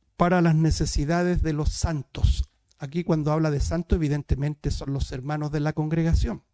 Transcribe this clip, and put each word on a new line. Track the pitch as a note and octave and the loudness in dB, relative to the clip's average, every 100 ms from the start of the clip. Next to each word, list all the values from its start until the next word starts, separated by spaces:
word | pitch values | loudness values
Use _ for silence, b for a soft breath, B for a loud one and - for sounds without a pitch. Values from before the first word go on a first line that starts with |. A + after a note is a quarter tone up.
| _ - | _ 0
para | F3 F3+ | 2 4
las | E3+ | 4
necesidades | D#3 D#3+ - D#3 - C#3+ E3+ F3 F3 | 4 4 2 0 0 0 0 2 2
de | D#3+ | 0
los | D3+ D3+ | 0 -2
santos. | - F3+ D3+ - - - - - _ _ - | -2 -2 -4 -6 0 0 0 -4 _ _ -14
Aquí | C#3 D#3+ | -8 -4
cuando | F3 D#3+ D3 | 0 0 2
habla | D#3 D#3 | 2 2
de | C#3+ | 0
santos, | - E3 - F#3 | -2 -2 -2 0
evidentemente | D3+ C#3+ - C#3 D3 D3+ D3+ | 0 -2 -2 -2 -2 -4 -4
son | - C#3+ | -4 -4
los | C#3 - | -4 -4
hermanos | C#3 C3 D3+ D3+ | -6 -6 -4 -4
de | D3+ | -2
la | D3+ | -2
congregación | D3+ D3+ E3 E3 D#3+ A#3 G3 _ | -2 -2 0 2 2 0 -4 _